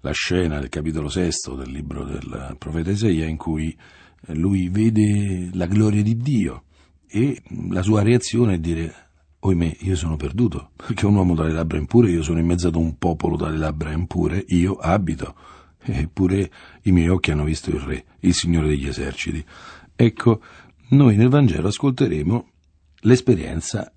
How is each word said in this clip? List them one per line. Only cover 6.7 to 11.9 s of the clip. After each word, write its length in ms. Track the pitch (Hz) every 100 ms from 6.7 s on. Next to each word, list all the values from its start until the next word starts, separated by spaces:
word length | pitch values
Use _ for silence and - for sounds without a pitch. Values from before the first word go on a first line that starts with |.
| _ _ _ _
e 340 | 101 139 - - 90 87
la 100 | 92
sua 220 | 92 107
reazione 540 | 101 123 - 113 117 87
è 20 |
dire: 360 | 80 82 82 - _ _ _ _
"Oimè, 400 | 95 87 82 80
io 160 | 92 90
sono 200 | 82 78
perduto, 560 | 71 92 120 71 - _
perché 300 | - 101 104
un 80 |
uomo 200 | 101 92
dalle 180 | 82 80
labbra 260 | 80 82 78
impure, 320 | 76